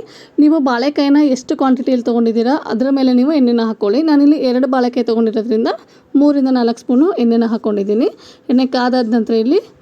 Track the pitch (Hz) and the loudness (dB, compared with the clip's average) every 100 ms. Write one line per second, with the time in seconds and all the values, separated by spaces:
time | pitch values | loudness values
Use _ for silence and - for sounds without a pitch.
0 | - - - - 294 320 269 240 269 294 | -2 -12 -12 0 2 2 0 -2 -2 -2
1 | 277 285 302 254 - 302 269 254 269 254 | 2 2 2 0 -4 -2 0 0 0 -2
2 | 233 233 226 226 226 302 - 220 262 269 | 0 -2 0 0 0 -2 -4 -4 -2 0
3 | 262 247 262 311 247 240 226 220 202 233 | 2 2 2 2 2 0 -2 -4 -2 0
4 | 320 285 285 302 262 247 262 262 247 240 | 0 2 2 2 0 -2 0 0 0 -2
5 | 233 226 226 220 220 220 254 640 - _ | -2 0 0 -2 -2 -2 -2 -4 -12 _
6 | _ 277 285 285 262 254 233 233 - 247 | _ 2 2 2 0 0 0 -4 -2 0
7 | 330 508 233 233 226 220 226 208 202 208 | 2 0 0 0 0 -2 -4 -4 -2 -2
8 | 330 - - - - 247 262 262 247 254 | -2 -4 -20 -16 -2 0 0 -2 -2 -2
9 | 233 233 220 226 220 359 - _ | 0 -2 0 -2 0 -2 -4 _